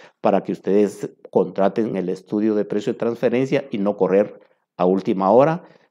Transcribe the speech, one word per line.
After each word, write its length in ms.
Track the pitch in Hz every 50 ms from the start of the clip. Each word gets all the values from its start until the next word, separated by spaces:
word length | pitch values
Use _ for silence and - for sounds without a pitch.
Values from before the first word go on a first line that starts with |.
| - - _ _
para 220 | - 110 98 95 -
que 100 | - 190
ustedes 580 | - - 95 98 104 104 95 - - - - - _ - -
contraten 680 | - - 92 90 92 98 95 98 - 120 107 113 101
el 120 | 95 90 90
estudio 460 | 92 - - - 107 104 107 110 104
de 100 | 104 101
precio 280 | 104 104 104 107 127 113
de 60 | -
transferencia 680 | 113 117 117 - 135 117 117 127 135 135 147 135 - -
y 80 | -
no 200 | 101 98 104 101
correr 420 | - 95 92 92 101 104 - - - _ _ _ _ _ _ _
a 80 | - 90
última 440 | 92 95 95 - 120 101 95 95 95
hora. 340 | 107 123 143 160 160 180 - - - _ _ _